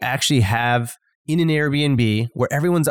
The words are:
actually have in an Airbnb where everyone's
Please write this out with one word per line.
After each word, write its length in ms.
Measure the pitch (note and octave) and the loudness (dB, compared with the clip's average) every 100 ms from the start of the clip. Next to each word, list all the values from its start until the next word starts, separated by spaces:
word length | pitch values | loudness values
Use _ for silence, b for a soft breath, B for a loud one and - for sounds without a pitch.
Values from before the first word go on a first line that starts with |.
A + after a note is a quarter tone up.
actually 380 | B2+ C3 - C#3 | -4 -4 0 2
have 520 | G2 A#2 A#2+ A#2+ A#2 - _ _ - | 2 0 0 0 -2 -10 _ _ -4
in 140 | D#3+ | 0
an 80 | E3 | 0
Airbnb 800 | D3+ D3 C#3+ D3 C3 A2+ G#2+ A#2 | 0 0 0 2 2 2 0 -2
where 180 | - B2 | -4 -4
everyone's 380 | C#3+ E3+ F3 D3 | -2 0 0 0